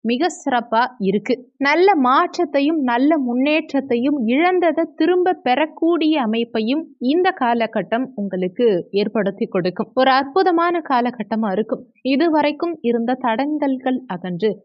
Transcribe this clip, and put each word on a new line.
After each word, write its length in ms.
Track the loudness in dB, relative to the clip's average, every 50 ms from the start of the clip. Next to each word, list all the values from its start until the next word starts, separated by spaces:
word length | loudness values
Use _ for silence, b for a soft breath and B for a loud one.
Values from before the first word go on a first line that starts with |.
மிக 260 | _ -2 -2 0 0 -2
சிறப்பா 520 | -2 -4 -4 -2 -2 -2 -2 0 0 0 0 0 -4 _
இருக்கு. 360 | -2 0 0 0 0 -2 -4 -4 -4 _ _
நல்ல 380 | _ 0 0 2 4 4 4 4
மாற்றத்தையும் 840 | 4 2 4 4 2 2 0 0 -4 -4 0 0 0 2 2 0 0
நல்ல 380 | 0 0 0 2 2 2 2 2
முன்னேற்றத்தையும் 1000 | 0 -2 0 0 2 2 2 0 -2 -2 -4 -4 -2 0 -2 0 2 0 0 0 0
இழந்ததை 580 | 0 2 2 2 2 2 2 2 2 2 0 -2 -4 -2
திரும்ப 380 | -2 0 2 2 2 2 0
பெறக்கூடிய 920 | 0 0 0 0 2 2 0 -2 -2 -2 0 2 2 2 2 2 2 2
அமைப்பையும் 600 | 0 0 -2 -2 -4 -2 -2 -4 -2 0 -2 -2 -4 -8 -12 _
இந்த 360 | -2 0 0 2 2 0 0 0
காலகட்டம் 680 | 0 0 0 0 -2 -2 -2 -4 -4 -2 -2 -4 -4 -6 -6
உங்களுக்கு 520 | -8 -8 -6 -4 -4 -4 -4 -2 2 2 2 2 2 -2 -2
ஏற்படுத்தி 560 | -2 -2 -2 0 -2 -2 -2 -2 -2 -4 -6
கொடுக்கும். 440 | -2 -2 -2 -2 -2 -4 -4 -8 -4 _
ஒரு 160 | 0 2 4
அற்புதமான 720 | 4 2 0 0 0 2 2 2 2 2 0 0 -2 -2 -2 0
காலகட்டமா 600 | 0 0 0 -2 -4 -6 -8 -6 -4 -4 -2 -2
இருக்கும். 320 | -2 -2 -2 -4 -4 -8 -8 _ _ _
இதுவரைக்கும் 760 | _ -2 0 2 2 2 2 2 2 0 -2 -2 -6 -6 -6 -4
இருந்த 380 | -2 -2 0 0 0 -2 -4 -2
தடங்கல்கள் 800 | -2 -2 -2 0 -2 -2 -2 -2 -2 -2 -2 -2 -2 -4 -4 -4 -4
அகன்று 460 | -8 -10 -8 -6 -8 -6 -2 -2 -2 -2 -4